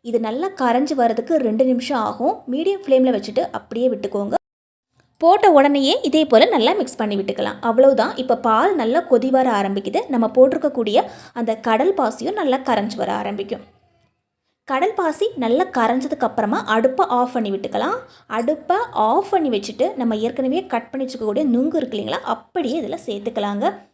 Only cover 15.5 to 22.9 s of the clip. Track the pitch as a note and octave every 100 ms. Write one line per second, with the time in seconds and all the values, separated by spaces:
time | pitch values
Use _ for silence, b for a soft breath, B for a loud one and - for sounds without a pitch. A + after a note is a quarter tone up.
15.5 | C4 F#4 C4 A3+ B3+ C4+ D4+ A#3+ - G#3+
16.5 | D#4+ - A3 B3+ C4 F#4 B3 B3 B3 G#3
17.5 | G3 - F#3 C4 B4 - b b A3 A#3
18.5 | D4+ - F#4 A3 - G#3+ D4 G4 F#4+ D4+
19.5 | G#3+ - - D4+ C#4 A#3 G#3+ A3+ A#3+ C4
20.5 | D#4 F#4+ A#3 A#3 C4+ C4 A#3+ A3 G#3+ D4+
21.5 | A#3 D4 D#4+ B3+ G#3+ G#3+ D#3+ - A3+ -
22.5 | F#4 C#4 D#4 A3+